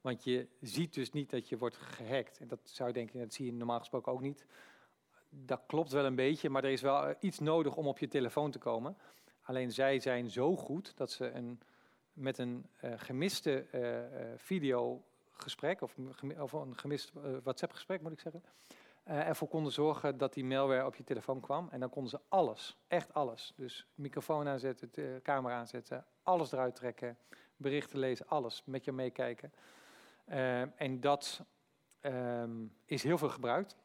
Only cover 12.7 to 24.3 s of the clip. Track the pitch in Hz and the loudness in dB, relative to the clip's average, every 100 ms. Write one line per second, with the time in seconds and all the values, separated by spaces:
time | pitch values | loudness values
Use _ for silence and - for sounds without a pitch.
12.7 | _ 127 110 - 131 185 - 165 135 131 | _ -8 -8 -6 -2 0 0 0 0 0
13.7 | 131 120 117 120 131 117 120 - 185 143 | -2 -2 -2 -6 -8 -10 -10 -4 -2 2
14.7 | 123 120 127 - _ _ - - - 143 | 2 2 -2 -10 _ _ -14 -12 -4 -2
15.7 | 190 127 - 131 131 139 156 135 151 135 | -2 -4 -8 -10 -8 -8 -6 -6 -4 -6
16.7 | 120 143 143 - 147 143 131 127 131 165 | -8 -4 -4 -4 -8 -6 -4 -2 -2 -4
17.7 | - - 185 156 156 165 165 - - - | -6 -6 -4 -4 -8 -10 -12 -18 -20 -20
18.7 | - - _ - 147 160 151 156 160 151 | -20 -20 _ -4 0 2 0 0 0 0
19.7 | 139 151 143 147 131 135 - 131 135 135 | 4 4 4 0 2 0 0 0 4 6
20.7 | 131 135 - - 117 - 135 - 143 175 | 4 2 -4 -4 -4 -2 -4 0 -2 -2
21.7 | 139 127 143 127 139 _ 190 147 110 - | -4 -4 -4 -4 -6 _ 6 6 2 -10
22.7 | - _ 170 - 151 135 113 - - 131 | -14 _ 0 2 0 0 -2 -14 -10 -10
23.7 | - - - 143 - - | -10 -14 -10 -6 -4 0